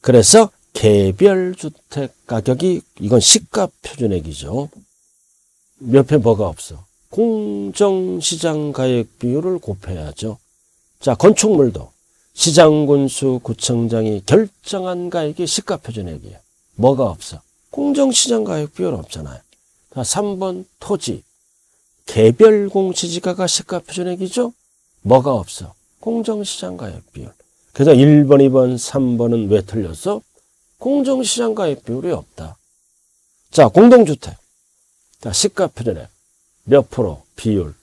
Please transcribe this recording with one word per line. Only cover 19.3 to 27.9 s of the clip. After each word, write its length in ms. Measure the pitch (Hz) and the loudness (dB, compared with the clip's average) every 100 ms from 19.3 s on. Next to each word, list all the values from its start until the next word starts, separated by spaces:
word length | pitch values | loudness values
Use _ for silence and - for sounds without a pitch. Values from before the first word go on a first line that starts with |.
| 123 _ _ _ _ _ | -18 _ _ _ _ _
자, 100 | - | -10
삼 340 | - 185 208 190 | -6 -4 -6 -6
번 260 | 190 185 185 _ | -8 -8 -14 _
토지. 440 | - 202 - 101 _ _ _ _ _ _ _ _ - | -8 -6 -6 -10 _ _ _ _ _ _ _ _ -8
개별 600 | - 110 120 220 214 202 | 4 4 6 6 6 0
공시지가가 800 | 196 190 175 175 170 185 180 185 | -2 -2 -4 -6 -6 -6 -4 -4
시가 340 | - - 180 | -4 -6 -10
표준액이죠? 720 | - - 180 180 190 247 240 - _ _ _ _ | -10 -10 -8 -6 -8 -4 -6 -8 _ _ _ _
뭐가 320 | 101 131 131 | 0 0 0
없어? 400 | 123 90 - 85 _ _ _ | -4 -6 -16 -18 _ _ _
공정시장 760 | - 233 220 214 202 - 185 180 | -8 -6 -6 -8 -8 -12 -12 -12
가액 360 | 107 - _ | -14 -16 _
비율. 200 | - - _ _ _ _ | -20 -20 _ _ _ _
그래서 200 | - 139 | 0 6